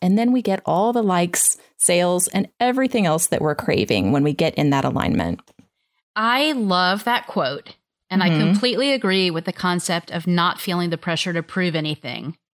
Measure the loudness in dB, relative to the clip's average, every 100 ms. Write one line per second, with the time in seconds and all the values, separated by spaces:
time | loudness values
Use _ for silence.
0 | 2 2 2 2 0 -2 0 0 2 2
1 | 2 2 0 2 0 0 -10 -2 2 2
2 | 2 0 0 -2 -4 _ 0 2 0 2
3 | 2 2 0 0 0 -2 0 0 2 0
4 | 2 2 2 0 -2 2 2 2 0 -2
5 | 0 0 -2 -6 _ -20 _ _ _ _
6 | _ -4 0 0 0 0 0 2 2 0
7 | -2 -4 -2 -4 -2 -6 -14 -20 _ _
8 | _ 2 2 4 2 2 0 0 0 0
9 | 0 2 0 -2 -6 -4 -2 -2 -2 -4
10 | -4 -6 0 2 0 -2 -4 -2 -2 -4
11 | -4 -4 -2 -4 -4 -4 -2 -2 -4 -6
12 | -10 -10 -10 -14 _